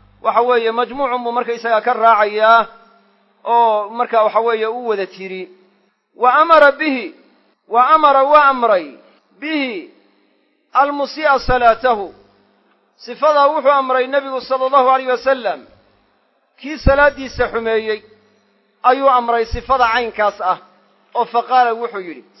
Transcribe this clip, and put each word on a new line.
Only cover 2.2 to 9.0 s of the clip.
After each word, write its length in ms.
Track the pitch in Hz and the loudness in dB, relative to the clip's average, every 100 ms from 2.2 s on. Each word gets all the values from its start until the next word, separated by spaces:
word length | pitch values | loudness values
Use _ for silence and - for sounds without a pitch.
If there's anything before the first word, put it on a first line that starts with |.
| 208 208 220 233 208 - _ _ _ _ _ _ - | 0 0 4 4 2 -8 _ _ _ _ _ _ -2
oo 440 | 233 233 214 208 | 0 2 0 -4
marka 340 | 233 233 226 | -6 -2 0
waxa 160 | 214 208 | 2 0
weeye 280 | 233 220 220 | -2 -2 -4
u 200 | 247 240 | -6 -6
wada 180 | 202 185 | -6 -6
tiri. 420 | 180 190 185 180 - _ _ _ _ _ - | -10 -14 -12 -14 -18 _ _ _ _ _ -2
Wa 180 | 247 | 2
amara 380 | 269 330 311 285 | 2 4 6 6
bihi, 440 | 277 311 262 185 - _ _ _ _ _ | 4 -2 -4 -8 -14 _ _ _ _ _
wa 140 | 226 262 311 | 0 4 4
amara 280 | 294 277 | 4 4
waa 200 | 277 294 277 | 4 4 4
amray, 480 | 254 233 190 151 117 | 2 2 0 -2 -14